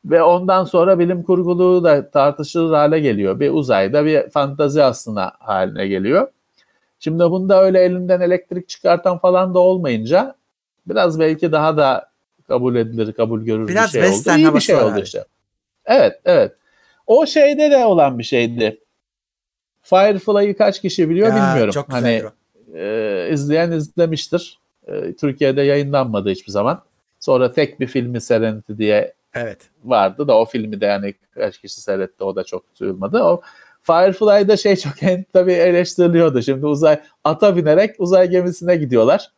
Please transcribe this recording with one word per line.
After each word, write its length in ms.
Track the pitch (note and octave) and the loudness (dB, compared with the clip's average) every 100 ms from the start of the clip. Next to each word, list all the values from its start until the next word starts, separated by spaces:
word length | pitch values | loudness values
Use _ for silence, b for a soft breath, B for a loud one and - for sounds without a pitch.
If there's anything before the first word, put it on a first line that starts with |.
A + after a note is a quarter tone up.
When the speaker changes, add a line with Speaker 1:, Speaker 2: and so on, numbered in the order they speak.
| - | 0
Speaker 1:
Ve 180 | E3 | 2
ondan 400 | E3 F3+ F#3 F#3+ | 4 2 2 0
sonra 360 | F3 F3+ F3+ F3+ | 0 0 2 2
bilim 240 | F3 F3+ | 0 -2
kurguluğu 600 | E3+ F3+ F3 F3 F3+ F3+ | -2 -2 0 0 2 2
da 260 | E3+ C#3+ - | 2 2 0
tartışılır 640 | D3 C#3 C#3+ D3 E3+ E3 D3+ | 0 0 -2 -8 -4 0 2
hale 240 | D3 D#3+ | 2 2
geliyor. 400 | C#3+ G#2 G2 G2 | 0 0 -2 0
Bir 100 | C#3+ | -2
uzayda 560 | D3+ C3 G2+ G2 C#3+ D3+ | -2 0 0 2 0 2
bir 240 | D3+ - | 0 -2
fantazi 540 | D3 C#3+ C#3+ D3 D3 | -4 -4 -2 -2 2
aslına 480 | C3+ A2+ - G#2 F#2 _ | 0 0 -8 -6 -8 _
haline 480 | - G2 F#2+ G2 G2 | -6 -2 -2 -4 -4
geliyor. 400 | F#2+ G2 E3+ C4+ _ _ _ _ _ _ _ | -4 0 0 -2 _ _ _ _ _ _ _
Şimdi 200 | D#3 E3 | -8 -2
bunda 400 | E3+ F#3 F#3+ F#3+ | 0 0 2 4
öyle 160 | F#3+ F#3 | 4 4
elinden 420 | F3+ F3+ F3+ F#3 | 2 0 -2 0
elektrik 480 | F3 F3+ _ F3+ - | 0 -2 _ -12 -12
çıkartan 480 | - - E3+ F#3+ F3 | -4 0 0 0 0
falan 360 | F#3 F3+ F#3 | 0 2 2
da 60 | F3+ | 2
olmayınca 760 | F3+ F#3 D3+ A2+ A2 F3 C4+ - _ _ _ _ - | 2 2 -2 -4 0 0 0 -10 _ _ _ _ -6
biraz 320 | G#3 F3+ D#3+ | -2 -2 0
belki 320 | D#3+ D#3 E3+ | -2 0 -2
daha 260 | D#3 D#3 D#3 | 0 0 2
da 320 | C#3 B2 - _ _ _ _ | 0 0 -6 _ _ _ _
kabul 280 | B2 B2+ A#2+ | -2 0 -2
edilir, 380 | A2+ A#2 A2 | -4 -4 -6
kabul 280 | G#2+ A2+ A2+ | -4 -4 -4
görür 260 | A2+ A2 A2 | -4 -4 -4
Speaker 2:
Biraz 180 | F#3+ A3 | -2 -2
Speaker 1:
bir 20 | |
şey 100 | B2+ | 0
oldu. 60 | F3+ | 0
Speaker 2:
western 280 | A2 D3 E3 | 0 0 2
Speaker 1:
İyi 40 | |
bir 40 | D#3+ | 4
Speaker 2:
havası 200 | G#3+ - | 2 2
Speaker 1:
şey 100 | D#3 | 2
Speaker 2:
var 60 | |
Speaker 1:
oldu 100 | A2 | 2
Speaker 2:
abi. 100 | G#2 | -2
Speaker 1:
işte. 240 | G2 - - _ _ _ _ _ - | -8 -12 -14 _ _ _ _ _ 0
Evet, 340 | B3+ - - F3+ | 2 2 0 0
evet. 260 | E3 A2+ _ _ _ _ _ - | 2 2 _ _ _ _ _ 2
O 180 | A#3+ D#4 | 2 2
şeyde 460 | D#4 D4 D4 D4+ | 2 2 4 2
de 140 | C#4 A#3 | 4 4
olan 340 | F3 C#3+ B2 | 4 2 0
bir 40 | |
şeydi. 560 | A2+ B2+ A#2 A#2+ A2 A2 _ _ _ _ _ _ _ _ _ _ | -4 -2 -2 -2 -4 -4 _ _ _ _ _ _ _ _ _ _
Firefly'ı 760 | _ F#3 G#3 G3 G#3+ G3+ G3+ G3 | _ 2 2 0 -2 0 0 2
kaç 240 | G#3 F#3+ | 0 0
kişi 280 | F#3 - D#3+ | -6 -2 0
biliyor 180 | E3+ A3 | 2 2
Speaker 2:
Ya, 80 | - | 2
Speaker 1:
bilmiyorum. 360 | C3+ C3 G#2+ | 0 2 0
Speaker 2:
çok 160 | C#3+ C#3 | -4 -6
güzeldir 360 | C3 A#2+ A2+ | -2 -2 -2
Speaker 1:
Hani, 0 | G#2+ _ _ _ _ | -6 _ _ _ _
Speaker 2:
o. 40 | D#2+ | -12
Speaker 1:
e, 520 | G2 A2 G#2+ G2 F2+ | -6 -4 -4 -4 -4
izleyen 380 | D3 C#3+ D#3 E3+ | -4 -2 -2 -2
izlemiştir. 880 | E3 D3+ - E3 D#3+ - E3+ - _ _ _ - | -4 -6 -2 -2 -2 -6 -6 -6 _ _ _ -12
E, 260 | G2 F2 | -10 -10
Türkiye'de 480 | - C#3+ C3 C#3 C3+ | -6 -6 -2 -2 0
yayınlanmadı 680 | C#3 C#3+ C#3+ C#3+ B2 G#2+ G2 | 0 0 0 -2 -2 -2 -4
hiçbir 220 | F#2 - | -6 -6
zaman. 300 | G2+ A2+ F3+ _ _ _ _ | -4 -2 -4 _ _ _ _
Sonra 340 | - C3 B2+ | -2 0 0
tek 260 | C#3+ D3 - | 0 -4 -4
bir 80 | B2+ | -6
filmi 340 | C3+ A#2+ A#2+ | -4 -6 -8
Serenity 520 | - A#2 A2+ A2 - G#2 | -2 0 0 -6 -14 -4
diye 360 | G#2+ G#2 - _ _ | 0 0 -2 _ _
Speaker 2:
Evet. 360 | B2 A2+ G2 _ _ | -12 -10 -14 _ _
Speaker 1:
vardı 440 | A2+ A#2 G2 G2 C#3+ | -2 0 0 -2 0
da 100 | A2 | 2
o 80 | A2+ | 2
filmi 360 | A#2+ G#2+ G#2 | -4 -8 -4
de 40 | G2+ | -4
yani 280 | G2+ G2+ - _ - | -2 -6 -12 _ -8
kaç 220 | G#2+ - | -8 -8
kişi 240 | G2+ - | -20 -14
seyretti, 420 | - G2 F#2 _ | -8 -6 -6 _
o 120 | G2 F#2+ | -8 -8
da 80 | |
çok 200 | F2+ F#2+ _ _ | -10 -14 _ _
duyulmadı. 440 | G#2 F#2 F#2+ G#3+ | -10 -8 -4 0
O 180 | F#3 F3 b b b b | 0 0 b b b b
Firefly'da 720 | - E3 F#3+ F#3 G#3+ G3+ G3 G#3 | -2 2 2 2 2 4 4 2
şey 180 | G#3 F#3 | 2 -2
çok 180 | C#3+ - | -4 -4
<laughs> 40 | |
en-, 220 | F#3 F3+ F#3+ | -4 -4 0
tabii 180 | F#3 F3+ | 0 2
eleştiriliyordu. 880 | F3 F3+ F3 F3 - F3 E3+ D#3+ C3 | 2 2 2 -2 0 2 4 2 0
Şimdi 240 | B2+ C3+ D3 | -2 -4 -2
uzay, 340 | D3 D#3 D3 B B | 2 2 2 B B
ata 320 | D3+ D#3+ G#3 F3+ | -4 2 2 2
binerek 400 | D3+ D#3+ G#3+ - | 2 2 2 -4
uzay 300 | F3 F#3 F3+ | 0 2 4
gemisine 460 | F3+ F3+ E3+ F3 F3 | 2 -2 -4 -2 -2
gidiyorlar. 560 | C#3 A#2+ A#2 F#3+ - | 0 2 2 2 -4